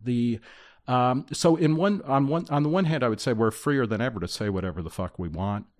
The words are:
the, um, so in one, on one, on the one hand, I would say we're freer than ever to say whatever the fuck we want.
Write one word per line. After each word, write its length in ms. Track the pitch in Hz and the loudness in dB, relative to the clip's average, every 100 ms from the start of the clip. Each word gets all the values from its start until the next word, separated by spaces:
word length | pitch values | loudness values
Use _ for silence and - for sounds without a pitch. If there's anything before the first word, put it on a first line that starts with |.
the, 360 | 120 120 120 113 - - - _ - | -4 0 0 -2 -8 -20 -20 _ -2
um, 380 | 123 123 131 - | 2 2 0 -4
so 240 | 143 175 160 | 0 2 4
in 200 | 156 156 | 4 4
one, 260 | 202 202 | 2 0
on 260 | 135 135 139 | 0 2 2
one, 160 | 165 - | 0 0
on 120 | 147 | 0
the 60 | 151 | 2
one 160 | 185 | 2
hand, 180 | 160 156 | 0 0
I 60 | 123 | 0
would 100 | 107 | 0
say 140 | 131 | 0
we're 180 | 113 113 | 2 2
freer 360 | - 151 139 110 | 0 0 0 0
than 160 | 107 | 0
ever 180 | 123 104 | -2 -4
to 80 | 87 | -6
say 220 | - 104 | -4 -2
whatever 320 | 95 92 85 | -2 -4 -6
the 80 | 80 | -8
fuck 280 | - 90 - | -6 -8 -6
we 100 | 87 | -6
want. 360 | 78 101 101 - | -4 -4 -4 -8